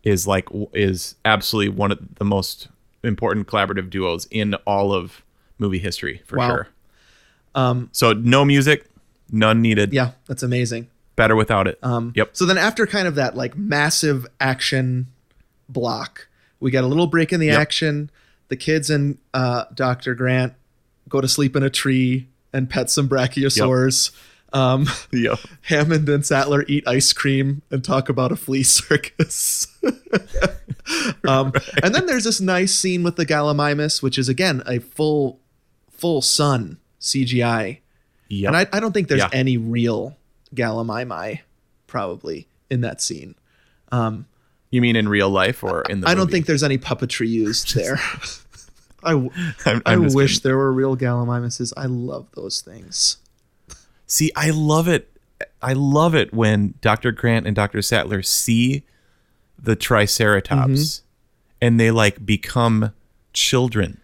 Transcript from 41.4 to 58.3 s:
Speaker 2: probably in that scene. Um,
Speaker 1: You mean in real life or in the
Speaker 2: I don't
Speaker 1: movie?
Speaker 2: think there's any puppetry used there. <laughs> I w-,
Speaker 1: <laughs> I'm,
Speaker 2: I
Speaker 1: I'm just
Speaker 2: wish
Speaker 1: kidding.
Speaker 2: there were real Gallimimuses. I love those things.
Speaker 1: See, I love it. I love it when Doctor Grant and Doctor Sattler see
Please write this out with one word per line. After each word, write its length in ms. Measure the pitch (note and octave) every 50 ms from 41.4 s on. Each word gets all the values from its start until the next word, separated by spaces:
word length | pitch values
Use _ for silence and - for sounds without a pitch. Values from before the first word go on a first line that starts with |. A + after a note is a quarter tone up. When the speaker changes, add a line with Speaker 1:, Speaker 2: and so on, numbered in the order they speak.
| - _ _ _ _ _ _ _ _
Speaker 2:
probably 640 | _ - - G2 F#2 E2+ - - D#2+ D#2+ D2+ - _ _ _ _ _
in 100 | C3+ B2 B2
that 200 | - - - -
scene. 320 | - - - C2+ F#2+ - _ _ _ _ _ _ _ _ _ _ _ -
Um, 340 | A#2+ A2+ A2 A2 A2 C#3+ _ _ _ _ _ _ _ _ _
Speaker 1:
You 100 | - B2
mean 160 | A#2+ A#2+ A#2
in 120 | A2+ G#2+ G#2
real 200 | G#2 G2+ G2 G2
life 340 | G2 F#2+ F#2+ G2+ B2+ - -
or 200 | F#2+ F2+ E2 - -
in 100 | G2 G2
the 80 | F#2 -
Speaker 2:
I 60 | F3+
don't 80 | F#3+ F#3+
Speaker 1:
movie? 80 | D#3 F#3+
Speaker 2:
think 140 | F3+ D#3
there's 160 | - D#3+ C#3 D3
any 160 | C#3+ C#3 B2+
puppetry 500 | - - C3 - - B2 - - B2 A2+
used 460 | A2+ A2+ A2 G#2 A2+ - - - -
there. 260 | - F2+ E2+ C3 - - - - - - - - - - - -
<laughs> 500 | - - - - _ _ _ - _ -
I 80 | E3 E3
w-, 180 | C#3+ B2+ B2+ - F3 F3 E3
Speaker 1:
<laughs> 180 | - - -
I'm, 160 | - G#2+ - -
Speaker 2:
I 80 | - -
Speaker 1:
I'm 120 | F#3 E3+
just 120 | D3 C3
Speaker 2:
wish 200 | C3+ C#3 C3+ - -
Speaker 1:
kidding. 100 | - C3+
Speaker 2:
there 80 | C3
were 160 | C3+ C#3 C3+ C3
real 240 | C3 C3 C3+ C3
Gallimimuses. 760 | B2+ C3 B2 A#2+ A#2+ A#2+ A#2+ A#2+ A#2+ A#2+ A#2+ B2 - B2 A#2 -
I 80 | - C3+
love 420 | B2+ B2+ B2 A#2+ B2+ C#3+ - G3 _ _
those 280 | - - G2 - - -
things. 560 | - F#2 F2+ F2+ F2 F3 - - - - - _ _ _ _ _ _ _ _ _ _ - - _ _ _ _ _
Speaker 1:
See, 260 | _ - - D#3 D#3 -
I 140 | - D3+ D#3
love 380 | D#3 D#3 D#3 D3+ D3+ D#3+ E3 F3
it. 220 | E3+ C#3 - _ _ _ _ _ _ _ - _ _ _
I 140 | - B2 C3
love 400 | C3+ C#3+ C#3 C#3 D3 D#3+ F3 D#3+
it 180 | D3+ G#2 - -
when 420 | A2 A2+ G#2+ G#2+ G#2 G2+ G2+ - -
Doctor 320 | - A#2 G#2+ A2 - B2+ A2+
Grant 340 | - - A#2+ A#2 A2+ -
and 80 | G#2+ G#2
Doctor 280 | G2+ G#2 G2+ - G#2 G2+
Sattler 400 | - A#2+ A2 D#2 - G#2 F#2+ F2+
see 640 | -